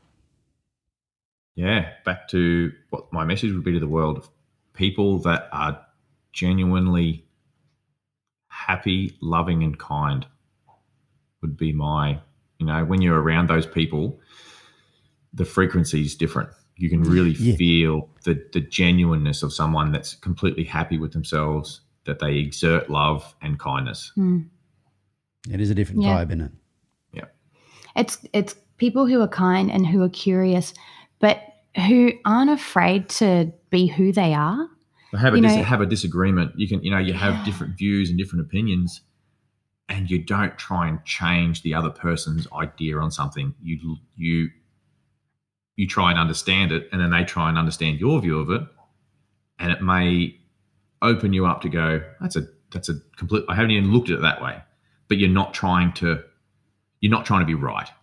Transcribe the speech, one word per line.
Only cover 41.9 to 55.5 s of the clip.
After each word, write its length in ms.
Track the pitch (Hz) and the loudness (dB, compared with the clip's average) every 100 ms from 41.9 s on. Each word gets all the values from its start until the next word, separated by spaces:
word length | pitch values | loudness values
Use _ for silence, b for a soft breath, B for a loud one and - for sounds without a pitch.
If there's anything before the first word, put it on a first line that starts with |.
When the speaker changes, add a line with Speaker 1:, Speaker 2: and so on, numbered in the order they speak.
Speaker 1:
person's 560 | - 85 82 80 80 71 | -4 -4 -4 -4 -6 -6
idea 460 | 78 80 - 78 76 | -8 -8 -6 -6 -4
on 120 | 78 | -4
something. 440 | 73 71 73 69 - | -4 -6 -6 -8 -8
You, 340 | 82 78 82 78 - - | -10 -8 -8 -10 -14 -8
you, 340 | 82 82 80 - _ _ _ _ _ _ _ _ _ _ _ - | -2 -2 -2 -8 _ _ _ _ _ _ _ _ _ _ _ -4
you 100 | 92 | -2
try 240 | - 90 | 0 2
and 80 | 85 | 2
understand 540 | 82 82 - 95 87 | 0 -2 0 2 2
it, 160 | 82 - | -2 -4
and 80 | 92 | -2
then 100 | 85 | 2
they 140 | 85 | 2
try 240 | 85 87 82 | 0 -2 0
and 80 | 82 | 0
understand 440 | 80 - 80 76 | -2 -2 -2 0
your 200 | 117 156 | 0 0
view 180 | 90 78 | 0 -2
of 120 | 76 | -2
it, 120 | 110 151 _ _ _ _ _ _ _ _ - | -4 -6 _ _ _ _ _ _ _ _ -6
and 140 | 87 | -4
it 80 | 87 | -2
may 580 | 92 92 90 87 87 - _ _ _ _ _ _ | 0 2 2 2 -2 -6 _ _ _ _ _ _
open 320 | 117 113 104 | 0 2 0
you 140 | 95 90 | 2 2
up 140 | - | 0
to 60 | 82 | -2
go, 340 | 82 80 78 - - | -2 0 -2 -6 -10
"That's 160 | 180 80 | -6 -6
a, 100 | - _ _ | -8 _ _
that's 160 | 90 - | -10 -8
a 60 | 73 - - | -8 -12 -12
complete, 280 | 90 107 - | -4 -2 -2
I 60 | |
haven't 160 | 92 113 | 0 2
even 220 | 104 98 | 2 4
looked 180 | 120 104 | 4 2
at 80 | 78 | 0
it 40 | |
that 200 | 78 - | 0 0
way." 180 | 64 - - _ _ _ - | -6 -10 -16 _ _ _ -2
But 100 | 98 | 2
you're 120 | 92 | 4
not 240 | 95 98 | 4 0